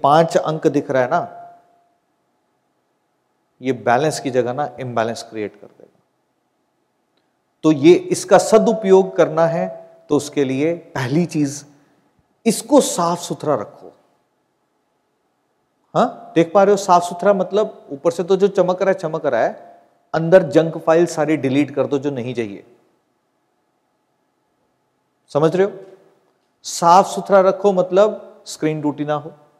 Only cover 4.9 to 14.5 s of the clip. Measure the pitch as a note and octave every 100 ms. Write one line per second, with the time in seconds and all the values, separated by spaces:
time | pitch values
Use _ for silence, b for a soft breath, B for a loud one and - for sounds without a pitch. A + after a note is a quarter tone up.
4.9 | A#2 A2+ A2 - A2 G2+ - - _ -
5.9 | _ _ _ _ _ _ _ _ _ _
6.9 | _ _ _ _ _ _ _ D#3+ D3 D3+
7.9 | F3 - - - F3+ - A3 G3 F#3+ F#3+
8.9 | F#3+ F#3+ - D#3+ D#3 E3 E3 F#3 - -
9.9 | _ - D3 - D3 C3 C3 D#3 E3+ -
10.9 | C#3 B2+ E3 E3+ D#3 C#3+ - - _ _
11.9 | _ _ _ _ _ A3+ - - C#4+ -
12.9 | - E3+ E3+ - D#3 C#3 B2+ G2 - F2+
13.9 | _ _ _ _ _ _